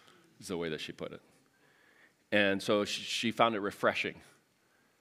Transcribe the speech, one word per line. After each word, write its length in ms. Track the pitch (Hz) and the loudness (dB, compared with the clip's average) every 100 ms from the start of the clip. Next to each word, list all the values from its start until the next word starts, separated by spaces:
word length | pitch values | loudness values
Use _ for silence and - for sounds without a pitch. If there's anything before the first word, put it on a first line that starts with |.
| - - _ _ | -20 -20 _ _
is 80 | 95 | -8
the 80 | 87 | -4
way 140 | 85 | -4
that 100 | 76 | -4
she 140 | - | -8
put 180 | - - | -10 -10
it. 100 | - - _ _ _ _ _ _ _ - _ _ | -12 -20 _ _ _ _ _ _ _ -20 _ _
And 280 | 104 101 98 | 2 4 2
so 220 | - 107 | 2 2
sh-, 160 | 101 - | 2 -4
she 320 | 101 - 117 | -4 -2 -2
found 220 | 107 117 107 | 4 4 4
it 40 | |
refreshing 560 | 98 - 117 95 98 - - _ _ _ _ _ _ _ | -4 0 0 0 -4 -8 -20 _ _ _ _ _ _ _